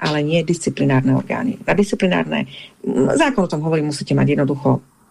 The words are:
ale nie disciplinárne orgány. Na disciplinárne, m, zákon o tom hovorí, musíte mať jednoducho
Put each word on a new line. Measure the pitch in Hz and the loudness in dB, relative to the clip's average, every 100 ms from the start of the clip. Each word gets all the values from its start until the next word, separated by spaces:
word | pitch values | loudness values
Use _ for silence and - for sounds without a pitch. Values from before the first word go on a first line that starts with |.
ale | 156 151 147 | -2 -2 0
nie | 170 | 0
disciplinárne | 160 170 - 135 139 131 131 | 0 -2 -4 0 2 2 2
orgány. | 135 - - - - | 0 0 -4 -4 -4
Na | - | 0
disciplinárne, | 170 202 214 185 170 156 147 139 - - _ | 0 2 0 0 0 -2 -4 -6 -10 -20 _
m, | - - - | -4 0 2
zákon | - 294 269 175 | 2 2 0 -2
o | |
tom | 156 | -2
hovorí, | 160 160 | 0 0
musíte | 151 143 - | 0 -4 -2
mať | 139 135 | 2 2
jednoducho | 147 139 135 135 127 - _ _ | 2 0 0 0 0 -2 _ _